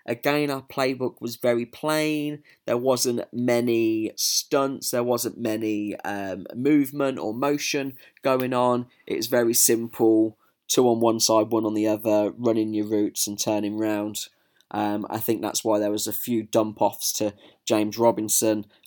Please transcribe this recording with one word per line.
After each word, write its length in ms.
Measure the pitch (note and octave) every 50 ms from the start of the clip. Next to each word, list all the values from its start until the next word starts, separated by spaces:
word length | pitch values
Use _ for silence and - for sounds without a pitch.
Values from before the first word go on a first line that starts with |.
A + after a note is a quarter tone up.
| _
Again, 460 | - A#2 - - C#3+ D3 D3 D3 C#3+
our 100 | C3+ C3+
playbook 540 | B2 - - C#3 C3+ C3 C3+ B2 B2+ A#2+ - -
was 160 | A#2 A2 -
very 280 | - - A#2+ A#2+ A#2 A#2+
plain. 760 | A#2+ - - - D3+ D#3 D#3 D3+ D#3 D3+ D3+ D3 D3+ D3 D3 - - _ _ _
There 100 | A#2 A#2
wasn't 460 | B2 B2 C3+ B2+ B2 - B2+ A#2+ A#2 - -
many 800 | - A#2+ B2 B2 A#2+ A#2+ A#2+ A#2+ A2+ A2+ A2+ A2+ A2 A2 A2 G2+ -
stunts. 760 | - - - - - - - D3+ C#3 C3+ C3+ C3+ - - -
There 120 | - A#2+
wasn't 360 | A#2+ B2 B2 A#2 - - - F#2
many, 580 | A#2 A2+ A2 A2 A2 G#2+ G#2+ G#2 G#2 G#2 - -
um, 460 | - G2 G#2 G2 G2 F#2+ F#2 F#2+ - - -
movement 640 | A#2 C3 C#3+ D3+ D3 C#3 C3 C#3 C#3+ C#3 C3+ C3 E2+
or 140 | D#2 G#2+
motion 640 | A2 A#2+ C#3 C#3+ D3 D3 - - - C#3+ C3+ C3+ C3 - - - _ _
going 320 | - C3+ C3 C3 B2+ B2+
on. 340 | B2+ B2 B2 B2 B2 B2 B2 - _ _ _
It's 220 | - - - A2+ -
very 260 | B2+ B2 A#2 A2+ A#2
simple. 840 | - - - A#2 A2+ A#2 A2+ - - A#2 A2+ A2 A2 A2 A2 - _ _ _ _ _ _ -
Two 180 | - C3+ B2+ A#2+
on 100 | A#2 A2+
one 180 | A#2 A2+ A2+ A2+
side, 320 | - - A2 A2 G#2+ G#2+
one 140 | A#2 A2+ A2
on 80 | G#2+
the 140 | G#2+ G#2+ G#2+
other, 460 | A2 G#2+ G#2 A2 A2+ G#2+ G#2+ G#2 G2+ -
running 380 | A#2 B2 A#2 A2 A2 A2 A2 G#2+
your 120 | G#2 G#2
routes 400 | G#2 A2 G#2 G#2 F#2+ - - -
and 120 | G#2 G#2 G2+
turning 400 | - A2+ G#2+ G#2 G#2+ G#2 G#2+ G#2+
round. 500 | G#2+ A2 G#2+ G#2 G#2 G#2+ G#2 - - - _ _ _ _ _ _ _ _
Um, 360 | - G#2 G#2+ G#2 G#2 G#2+ G#2 -
I 120 | - A2+
think 200 | - - A2+ F#2+
that's 240 | - G2+ - - -
why 140 | A2+ G#2+ G#2
there 120 | G#2 G#2
was 160 | G#2 G#2 -
a 60 | G#2+
few 300 | - - - B2+ A#2+ A2
dump 400 | G#2+ - - A2+ A2 G#2+ G#2 -
offs 300 | G#2+ G2 - - - - -
to 180 | - A2 G#2 - - - - _ _ _
James 320 | - A2+ G#2+ G#2+ G#2+ G#2
Robinson 720 | A2+ A#2 A#2 G#2+ A2 G#2+ G#2+ - - A#2+ A2 A2 G#2+ G#2 - _ _ _